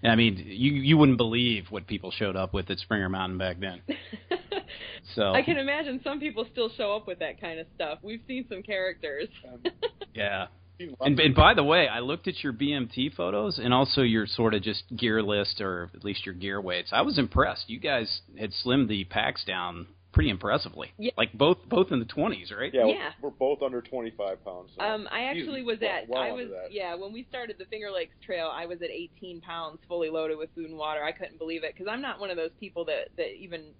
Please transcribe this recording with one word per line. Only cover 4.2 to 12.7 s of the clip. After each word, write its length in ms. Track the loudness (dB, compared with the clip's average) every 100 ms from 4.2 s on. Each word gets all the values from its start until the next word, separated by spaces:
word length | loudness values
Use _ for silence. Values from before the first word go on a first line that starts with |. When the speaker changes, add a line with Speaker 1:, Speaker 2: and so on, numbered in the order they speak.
| -8 -8 -6 -10 -8 -14 -14 -14 -10
Speaker 1:
So 180 | 0 4
Speaker 2:
I 80 | 4
can 160 | 4 0
imagine 420 | 0 -2 -2 -4
some 160 | -4 -4
people 280 | -6 -6 -8
still 200 | -4 -4 -2
show 200 | -2 -2
up 100 | -4
with 120 | -6
that 200 | -6 -6
kind 200 | -10 -10
of 60 | -12
stuff. 240 | -8 -6 -6
We've 200 | -10 -12 -8
seen 200 | -8 -8
some 140 | -12
characters. 640 | -6 -4 -4 -4 -8 -6 -8 -10 -20
Speaker 3:
Um, 160 | -8 -8 -4 -8
Speaker 1:
<laughs> 260 | -8 -16
Yeah. 320 | -4 -2 -2 -6 -10 -20 -16
Speaker 3:
seen 120 | -14
lots 120 | -2
Speaker 1:
And, 180 | 2 6
Speaker 3:
of 60 | 6
Speaker 1:
and 80 |
by 200 | 8 8
the 80 | 8
way, 240 | 6 6 6
I 120 | 2
looked 260 | -4 -4 -4
at 160 | -4
your 100 | -4
B 200 | -2 0